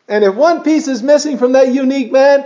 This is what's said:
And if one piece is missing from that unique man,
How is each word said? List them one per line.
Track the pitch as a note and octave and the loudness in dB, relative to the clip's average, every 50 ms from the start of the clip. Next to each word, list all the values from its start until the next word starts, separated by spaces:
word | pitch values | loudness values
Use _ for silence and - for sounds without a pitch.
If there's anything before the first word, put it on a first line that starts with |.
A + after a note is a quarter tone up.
| _ - | _ -6
And | G#3 G#3+ G#3 | -2 0 0
if | G3 F#3+ | 0 2
one | A#3 D4+ E4+ E4 C#4+ - | 2 0 0 0 0 -2
piece | D4+ D#4 D4 - C#4 | -2 -2 -2 -2 -4
is | C4 G#3+ | -6 -4
missing | A3+ C#4+ D4 C#4+ D4 D4+ C4+ - | 0 0 0 0 0 -4 -4 -2
from | B3 B3+ | -2 0
that | C4 C4+ C4 C4 | 2 2 2 2
unique | B3 C#4 C4+ C4 C#4 C#4 B3 G#3+ | 0 0 -2 -2 -2 -2 -4 -2
man, | C4 C4+ C4+ C#4+ C#4 C#4 C#4 | 0 2 4 4 2 2 0